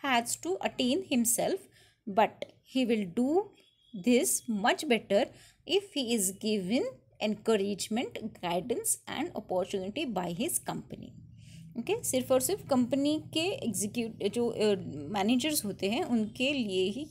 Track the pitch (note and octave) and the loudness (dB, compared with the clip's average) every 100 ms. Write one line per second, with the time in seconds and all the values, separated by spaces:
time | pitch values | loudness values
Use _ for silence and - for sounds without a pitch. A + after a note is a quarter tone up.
0 | C#4 A#3+ A#3+ - D#4+ F#4+ A3+ - B3 E4 | 0 2 0 -4 -4 -2 -2 0 2 2
1 | F#4+ B3+ A3+ - F3 G4 - _ - _ | 2 2 2 2 0 -2 -6 _ -20 _
2 | - F#3+ G3+ - - _ _ C4 A#3 A3 | -2 2 2 2 -14 _ _ 0 2 2
3 | F#3 A3+ B3+ E4+ G#4+ - _ _ _ G3+ | 0 0 2 2 0 -8 _ _ _ -2
4 | G3+ A#3+ F#4 - - G#3 A#3+ - D#4 A3+ | 4 4 4 0 -2 0 2 2 2 0
5 | - G3 - - - _ - F#4 G4+ C#4+ | 4 2 2 -6 -20 _ 0 0 0 -4
6 | A#3 A#3 F#3+ F#3+ G#3+ G#3+ F3+ B3+ B4 - | 0 2 0 -2 0 0 2 0 0 -6
7 | _ - G#3+ G#3 - G#3+ G3+ G3+ - A3 | _ -4 -2 -2 2 2 2 -2 -2 -2
8 | G#4 - A3 - F3 F3 B3 E4+ A4+ - | -4 -6 -10 -6 -2 -2 -2 -2 -2 -2
9 | - - C#4 - - F3+ F#3+ G3 F#3+ C4+ | -4 -4 -4 -6 -2 -2 0 -2 -4 -4
10 | D4+ F#3 F3 F3 D#4+ - - - - - | -2 -2 -2 -2 -2 -2 -4 -8 -8 -14
11 | - - - - - - - - A#3+ A#4 | -14 -16 -20 -20 -20 -20 -14 -8 -2 -2
12 | - B3+ B3 B3+ C4 G4+ - C4 A#3+ C#4 | 0 0 2 2 2 -2 2 2 2 2
13 | C#4+ D#4 - D#4+ F4 - A3+ F#3 G#3 A#3+ | 2 0 -2 -2 0 -2 -4 -2 -4 -2
14 | A3+ - G3+ A#3 A#3+ - G#3+ G3 E3+ D3 | -4 -2 -2 0 0 2 2 2 -2 -8
15 | D3 G#3 G3+ B3+ D4+ D4 G#3 - F#3+ B3+ | -4 0 2 2 2 0 -2 -2 -2 0
16 | F4+ A#3 G#3 - C4 C#4+ G#3+ F#3 F#3 A3+ | 2 0 0 0 0 0 0 0 0 -2
17 | D4+ | -4